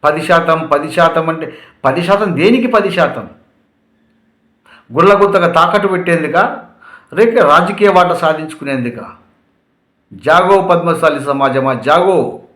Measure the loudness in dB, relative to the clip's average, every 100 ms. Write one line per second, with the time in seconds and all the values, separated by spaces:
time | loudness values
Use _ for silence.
0 | 0 -2 0 0 2 -2 -2 -4 -2 0
1 | 0 0 -4 -6 -10 -16 -20 _ -4 -2
2 | -2 -2 -2 0 2 2 0 0 -2 -2
3 | -2 -4 -14 -20 _ _ _ _ _ _
4 | _ _ _ _ _ _ _ _ _ 0
5 | 4 4 4 2 2 2 2 0 0 -2
6 | -2 -2 0 -2 -2 -4 -18 _ -20 -20
7 | _ 0 2 4 4 4 2 0 2 4
8 | 2 0 -2 -2 -8 -12 -8 -6 -6 -10
9 | -18 -20 _ _ _ _ _ _ _ _
10 | _ -8 0 2 4 2 2 0 0 -2
11 | -2 -2 -4 -2 -2 0 -2 -4 0 2
12 | 2 0 -2 -8 -20